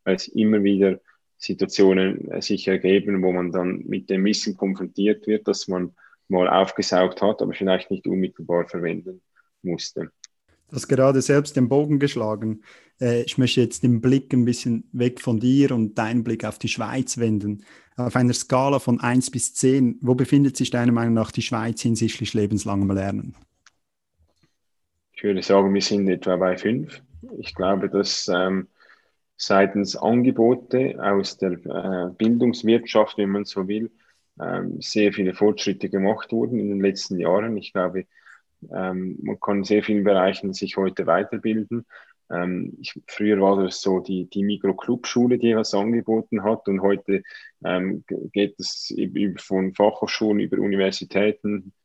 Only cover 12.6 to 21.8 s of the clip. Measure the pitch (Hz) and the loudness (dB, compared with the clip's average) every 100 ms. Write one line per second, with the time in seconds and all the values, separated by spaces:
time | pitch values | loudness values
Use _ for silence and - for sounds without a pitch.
12.6 | - - _ _ 123 120 120 - 123 - | -12 -20 _ _ 0 0 0 0 2 4
13.6 | 120 - 127 117 127 135 - 127 120 120 | 2 2 2 2 4 2 2 2 2 0
14.6 | 123 113 - 123 123 123 - 110 127 135 | -2 -4 -4 -2 -2 -2 -2 0 4 4
15.6 | 139 123 110 - 110 120 117 113 107 - | 4 2 -2 -2 -2 -2 -2 -4 -6 -6
16.6 | 107 - 107 131 131 120 117 107 104 104 | -6 -6 -6 -6 -6 -2 0 0 -4 -8
17.6 | - - _ - 123 127 123 120 - 127 | -12 -20 _ -6 -2 2 2 0 0 0
18.6 | 135 139 - 120 123 123 - 120 - - | 2 0 0 0 2 0 0 -6 -6 0
19.6 | 131 135 123 113 123 127 131 143 139 131 | 2 4 2 0 0 0 4 4 4 0
20.6 | 127 123 120 117 117 113 110 - - 113 | -2 0 2 2 2 0 0 -4 -4 -4
21.6 | 113 110 | -4 -4